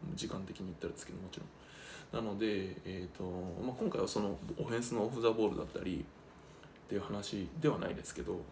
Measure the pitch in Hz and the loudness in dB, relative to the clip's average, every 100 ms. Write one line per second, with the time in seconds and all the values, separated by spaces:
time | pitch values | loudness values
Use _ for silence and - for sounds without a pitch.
0 | - - - 95 95 - 95 82 87 - | -4 -4 -2 -4 -4 -6 -6 -4 -4 -4
1 | - 95 92 - - - - - - - | -8 -6 -6 -8 -10 -12 -18 -16 -12 -12
2 | - 113 113 101 110 104 95 90 95 95 | -4 0 0 2 4 4 2 -4 -4 -4
3 | 90 - 92 90 90 87 120 127 220 - | -4 -4 -2 -2 -2 -2 -2 2 2 4
4 | 92 - 104 98 - - 117 117 120 120 | 4 4 2 2 -2 -2 2 2 4 4
5 | 107 127 117 113 107 - - - 92 85 | 4 6 6 8 6 4 -2 -2 0 0
6 | - - - - - - - - - 101 | -2 -10 -18 -18 -18 -18 -18 -18 -2 -2
7 | - 101 98 104 87 156 151 107 92 - | 0 -2 0 -2 -2 4 4 6 0 -2
8 | - - - 90 - | -4 -4 -2 -2 -4